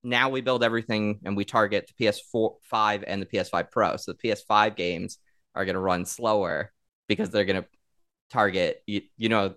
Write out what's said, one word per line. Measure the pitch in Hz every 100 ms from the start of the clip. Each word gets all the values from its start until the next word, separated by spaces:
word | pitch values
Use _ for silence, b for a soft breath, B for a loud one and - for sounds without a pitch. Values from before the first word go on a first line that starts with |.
now | 123 120 135
we | 135
build | 127 123
everything | 117 117 113 110 104 104
and | - 101
we |
target | 101 117 104 101 -
the |
P | _ 110
S | -
four, | - 117 110 -
five, | _ 113 107 104 98
and | 98
the | 95
P | 104
S | 90
five | 87 87
Pro." | 123 98 -
So | -
the | 90
P | 113
S | 101
five | - 107 107 98
games | 87 85 95 - _ _ _
are | -
gonna | 95 95
run | 95 90 90
slower | - 117 107 90 78 104 _ _ _ -
because | 107 101
they're | 104
gonna | 95 95 - _ _ _ _ _ _
target, | 123 104 92 85 - -
you, | 101 - -
you | 110
know, | 110 98